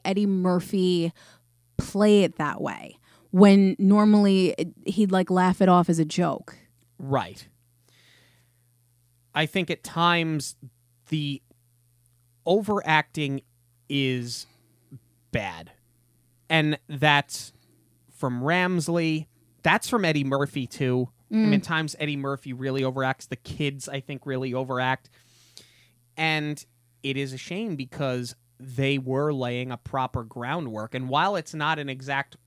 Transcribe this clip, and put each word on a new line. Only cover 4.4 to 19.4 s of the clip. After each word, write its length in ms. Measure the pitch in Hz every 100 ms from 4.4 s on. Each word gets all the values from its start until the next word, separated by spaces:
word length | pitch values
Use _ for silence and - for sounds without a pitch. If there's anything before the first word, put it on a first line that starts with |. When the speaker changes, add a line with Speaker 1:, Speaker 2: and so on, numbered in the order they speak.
| 180 -
Speaker 1:
it, 100 | 170 - -
he'd, 260 | 202 202
like, 180 | 185 180
laugh 300 | 185 185 185
it 80 | 185
off 200 | 180 175
as 100 | 165
a 60 |
joke. 520 | 156 - 165 - - - _ _ _ _
Speaker 2:
Right. 480 | 135 135 90 - - _ _ _ _ _ _ _ _ _ _ _ _ _ _ _ _ _ _
I 120 | 151 156
think 240 | 190 165
at 140 | 156
times 720 | - 170 175 170 160 156 - - 127 _ _ _ -
the 320 | 156 143 135 _ _ _ _ _ _ _ _ _ _
overacting 960 | 165 202 208 208 - 156 - 160 143 135 _ _ _ _ _
is 580 | 139 131 127 120 - - _ _ _ _ 131 _ _ _
bad. 400 | 117 98 82 82 _ _ _ _ _ _ _ -
And 300 | 160 151 151 _
that's 640 | 143 151 143 - - - _ _ _ _ _ _
from 320 | - 135 123
Ramsley. 840 | 139 180 180 180 156 170 160 156 156 _